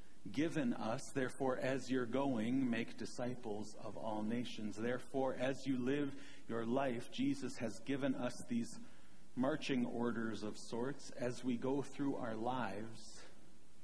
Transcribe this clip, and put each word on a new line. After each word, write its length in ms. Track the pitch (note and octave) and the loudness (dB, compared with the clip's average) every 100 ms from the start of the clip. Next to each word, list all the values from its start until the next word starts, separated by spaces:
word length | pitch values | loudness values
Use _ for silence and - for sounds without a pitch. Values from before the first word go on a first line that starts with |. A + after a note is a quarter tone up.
| - - - | -6 -4 -2
given 420 | G2 D#3+ D3 B2 A#2+ | 2 2 4 2 2
us, 340 | A2 B2+ - | 0 0 0
"Therefore, 460 | C3+ B2+ - C3+ B2+ | 0 0 2 2 2
as 320 | B2+ C3+ A2 | 2 0 2
you're 160 | B2+ A#2+ | 2 2
going, 640 | B2 C#3 A#2+ A2+ C3 C3 | 2 4 4 4 4 4
make 280 | A#2 A#2 - | 2 0 -4
disciples 800 | G#2+ - B2 A#2+ A2+ G#2 G#2 - | -4 -2 -2 -2 -2 -2 -4 -6
of 140 | A2 G2+ | -6 -4
all 260 | A2 G#2+ | -2 0
nations." 540 | G#2+ A#2+ A2+ - G#2+ G2+ | 0 0 0 -2 -4 0
Therefore, 580 | A#2 B2+ - C3+ C3+ B2+ | 0 0 0 0 2 2
as 320 | B2+ C3 C3+ | 0 0 0
you 100 | B2+ | 2
live 380 | B2 C#3+ C#3+ - - - - | 2 2 2 -2 -6 -6 -2
your 180 | A2+ A2+ | 0 2
life, 460 | C3 C#3 A#2+ - | 2 2 0 -2
Jesus 460 | - C#3 C3+ B2 - | 0 2 2 -2 -2
has 220 | A#2 - | -2 -2
given 360 | - C3+ C3+ C3 | -2 0 2 2
us 280 | - - - | 0 -2 0
these 320 | A#2+ A#2 - - - - - - - | 0 0 -4 -6 -6 -6 -6 -4 2
marching 500 | C3 D3+ - B2+ A#2+ | 2 2 2 2 2
orders 560 | A#2 A#2+ A2+ A2+ G#2 | 2 2 2 0 0
of 140 | G#2 G2+ | -2 -4
sorts 520 | - A#2 B2+ C#3+ - | -4 -2 -2 -2 -6
as 320 | - B2 B2 | -2 -2 0
we 140 | B2+ A#2+ | 0 2
go 240 | C3 C#3 | 2 2
through 340 | C3 - C#3 - | 0 0 0 0
our 200 | A#2+ A2 | -2 0
lives. 840 | A#2 B2+ A2 G2+ A2+ A2+ - - - - - - - - | 0 2 0 -2 -4 -4 -4 -6 -6 -6 -6 -6 -6 -6